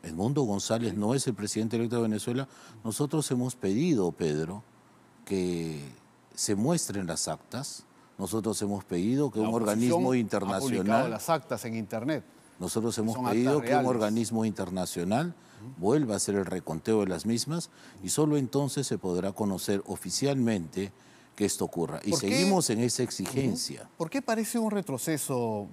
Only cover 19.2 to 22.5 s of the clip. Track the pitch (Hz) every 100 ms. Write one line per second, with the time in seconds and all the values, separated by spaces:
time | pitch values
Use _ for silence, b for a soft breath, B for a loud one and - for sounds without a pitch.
19.2 | 95 101 104 95 - 98 - 90 92 -
20.2 | 139 135 113 104 80 92 98 - B B
21.2 | B - 101 - 92 85 82 - 104 101
22.2 | 98 - 190